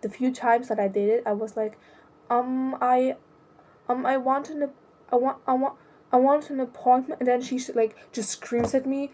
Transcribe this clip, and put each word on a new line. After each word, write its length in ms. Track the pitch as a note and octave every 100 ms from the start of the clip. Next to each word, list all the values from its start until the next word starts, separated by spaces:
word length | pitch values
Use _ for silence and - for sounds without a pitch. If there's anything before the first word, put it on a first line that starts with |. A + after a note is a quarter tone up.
the 80 | G#3+
few 240 | - B3+
times 360 | B3+ A#3+ A#3 B3
that 120 | G#3+
I 80 | G3+
did 200 | G3 G3+
it, 140 | A#3 A3+
I 60 |
was 240 | G#3 A3 A3+
like, 220 | G#3+ - - - _ _ _
Um, 460 | A#3+ B3 C4 C4 C4
I, 360 | B3 B3+ C4 - _ _ _ _ _ _ -
um, 180 | B3 B3+
I 100 | C4+
want 320 | B3+ C#4 C#4+
an 140 | D4+
ap-, 120 | C#4 - _ _ -
I 40 | B3
want, 220 | C4 - -
I 60 |
want, 240 | B3+ C4+ - _ - _
I 60 | B3+
want 340 | C4+ D4 D4
an 100 | C#4
appointment. 600 | B3 - B3 B3 C4 -
And 80 | B3
then 140 | B3
she 140 | B3+ B3+
s-, 140 | B3+
like, 200 | A#3+ A3+ - -
just 200 | - G#3
screams 440 | - - A#3+ A#3
at 120 | C4+ C4
me 260 | C#4 C#4